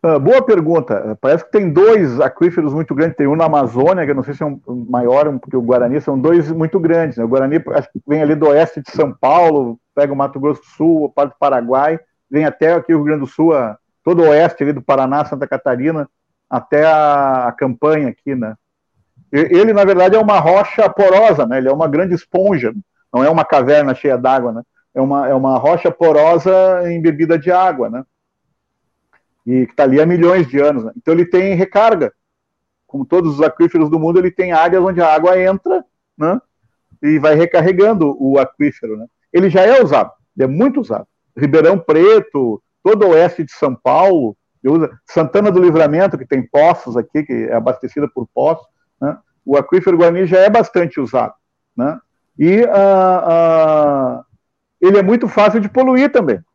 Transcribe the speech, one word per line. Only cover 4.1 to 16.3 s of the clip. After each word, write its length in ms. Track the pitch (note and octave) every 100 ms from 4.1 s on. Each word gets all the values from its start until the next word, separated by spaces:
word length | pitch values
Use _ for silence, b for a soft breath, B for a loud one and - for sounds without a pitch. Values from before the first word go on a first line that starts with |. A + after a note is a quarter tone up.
eu 60 | C#3
não 80 |
sei 100 | C3
se 80 | C3+
é 40 | D3+
um 140 | C3+ -
maior, 640 | B2 A#2 B2 B2 C3 D3+
um, 100 | C3+
porque 180 | - B2+
o 60 |
Guarani 380 | A#2 B2+ A#2+ C#3+
são 180 | - C3+
dois 320 | C#3+ F3 D3+
muito 300 | E3 D#3+ F#3+
grandes, 380 | E3 E3 D#3+ A#2
né? 60 |
O 40 | A#2
Guarani, 340 | C3 C3+ D#3+ -
acho 240 | - -
que 100 | -
vem 160 | - D3+
ali 140 | D3+
do 140 | D3+ D3+
oeste 340 | D3 D#3+ -
de 80 | -
São 220 | - C#3+
Paulo, 680 | A#2 C3 D#3+ E3+ D3 A#2+ A#2 _
pega 180 | - C#3+
o 40 | C#3
Mato 240 | C#3 C3+
Grosso 200 | C#3+ C#3+
do 60 | _
Sul, 460 | - D#3+ D#3+ C#3+
parte 220 | - C#3+
do 40 | _
Paraguai, 600 | C#3+ B2+ A#2+ C3 D3 D#3+ _ _ _
vem 160 | C#3+
até 280 | D3+ C#3 D#3+
aqui 200 | E3+ E3
o 40 | D#3+
Rio 80 |
Grande 160 | D3 D#3
do 60 | C3
Sul, 260 | - E3
a, 240 | D3+ A#2 G#2+ _ _
todo 200 | - F3
o 60 | D#3+
oeste 360 | D3 E3+ -
ali 80 | C#3+
do 100 | C#3+
Paraná, 420 | - C3+ C3 C#3+
Santa 220 | D3 C3+ C#3
Catarina, 600 | C3 C#3 B2 D3 D#3+ C#3+ _ _